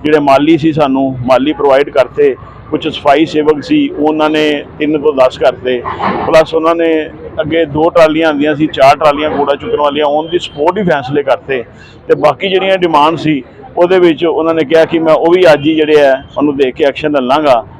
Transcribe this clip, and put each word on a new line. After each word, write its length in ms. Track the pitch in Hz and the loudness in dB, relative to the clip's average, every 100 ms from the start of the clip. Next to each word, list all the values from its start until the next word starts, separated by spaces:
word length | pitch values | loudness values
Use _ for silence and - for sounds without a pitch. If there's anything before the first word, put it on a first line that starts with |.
ਜਿਹੜੇ 160 | 151 151 | 2 0
ਮਾਲੀ 380 | 147 135 151 165 | 4 2 4 2
ਸੀ 160 | 160 | 2
ਸਾਨੂੰ 420 | 156 147 135 135 127 120 | 0 0 0 -2 -4 0
ਮਾਲੀ 280 | 127 139 | 2 2
ਪ੍ਰੋਵਾਈਡ 360 | 151 143 135 143 | 0 2 2 2
ਕਰਤੇ, 460 | 143 123 - 143 123 - - - | 0 -2 2 0 0 -12 -20 -8
ਕੁਛ 180 | 151 156 | -6 -6
ਸਫਾਈ 380 | - - 143 160 | -4 0 2 2
ਸੇਵਕ 380 | 151 151 151 | 0 0 -2
ਸੀ 260 | 127 151 143 | 0 -2 0
ਉਹਨਾਂ 400 | - 151 156 156 | -2 -2 0 -2
ਨੇ 340 | 156 151 147 - - | 0 -2 -2 -8 -6
ਤਿੰਨ 220 | 147 156 | -4 0
ਤੋਂ 120 | 147 | -2
ਦਸ 240 | 135 131 - | 0 -2 0
ਕਰਤੇ, 460 | 147 117 123 123 110 - - - - | -2 -2 -4 -4 -6 -8 -6 -6 0
ਪਲੱਸ 260 | 160 156 | 0 2
ਉਹਨਾਂ 220 | 160 160 170 | 0 0 0
ਨੇ 340 | 165 160 147 - - - | 0 -2 -4 -12 -14 -8
ਅੱਗੇ 240 | 156 165 160 | -4 -2 -2
ਦੋ 240 | 147 160 | 0 0
ਟਰਾਲੀਆਂ 380 | 170 160 156 165 | 4 2 2 0
ਆਉਂਦੀਆਂ 280 | 147 147 147 | 0 -2 -2
ਸੀ, 120 | 151 | -2
ਚਾਰ 300 | 151 135 147 | 2 2 4
ਟਰਾਲੀਆਂ 320 | 156 143 151 | 2 0 -4
ਕੂੜਾ 260 | 143 139 139 | -2 -2 -2
ਚੁੱਕਣ 220 | 147 147 | -2 -2
ਵਾਲੀਆਂ, 280 | 147 143 147 | -2 0 -2
ਉਹਨਾਂ 260 | 147 165 | -2 -2
ਦੀ 80 | 175 | -6
ਸਪੋਰਟ 380 | - 147 151 185 | -6 -4 -2 -2
ਹੀ 60 | |
ਫੈਸਲੇ 400 | 180 147 - 143 | -2 -2 -2 -4
ਕਰਤੇ 400 | 135 120 - 131 - - - - - | -2 -4 -2 -8 -8 -18 -20 -20 -2
ਤੇ 80 | 156 | 0
ਬਾਕੀ 340 | 147 143 190 | 0 0 -2
ਜਿਹੜੀਆਂ 280 | 185 190 190 | -2 0 0
ਡਿਮਾਂਡ 400 | 175 156 147 170 | 2 2 2 0
ਸੀ 260 | 156 147 - - - - | -2 -4 -6 -20 -12 -2
ਉਹਦੇ 220 | 175 185 | 2 4
ਵਿੱਚ 260 | 175 143 165 | 2 2 -2
ਉਹਨਾਂ 280 | 143 160 | 0 0
ਨੇ 120 | 165 135 | -2 2
ਕਿਹਾ 200 | 160 160 | 2 2
ਕਿ 140 | 170 | 0
ਮੈਂ 140 | 160 | 2
ਉਹ 180 | 151 160 | 2 4
ਵੀ 220 | 180 175 | 4 4
ਅੱਜ 140 | 147 143 | 4 2
ਹੀ 80 | 160 | 0
ਜਿਹੜੇ 300 | 151 151 143 | 2 4 4
ਆ 180 | 135 - - | 0 -4 -4
ਉਹਨੂੰ 200 | 147 139 | -2 0
ਦੇਖ 180 | 131 120 | -2 0
ਕੇ 80 | |
ਐਕਸ਼ਨ 280 | 147 131 156 | -2 0 -2
ਲੈ 100 | 147 | -2
ਲਾਂਗਾ। 440 | 123 143 147 120 - | 0 0 2 0 -2